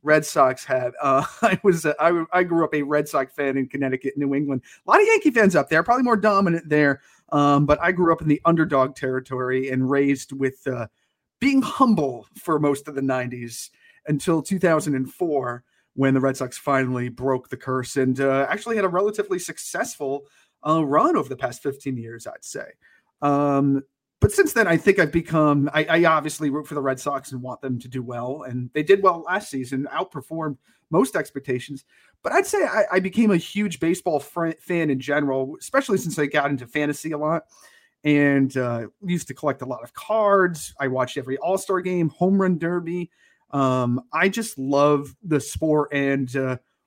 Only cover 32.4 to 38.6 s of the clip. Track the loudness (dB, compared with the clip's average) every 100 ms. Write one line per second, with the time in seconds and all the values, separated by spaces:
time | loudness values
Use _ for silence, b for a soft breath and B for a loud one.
32.4 | 0 0 0 0 0 0 0 2 2 2
33.4 | 0 -4 -4 -2 -2 -2 0 -2 -2 -4
34.4 | -4 -4 -4 -2 0 -2 -2 -2 0 -2
35.4 | -4 -8 -4 -2 0 -2 -2 -2 0 0
36.4 | 0 -2 -6 -4 -2 -4 -6 -4 -2 -4
37.4 | -6 b b b b b 0 4 4 4
38.4 | 2 0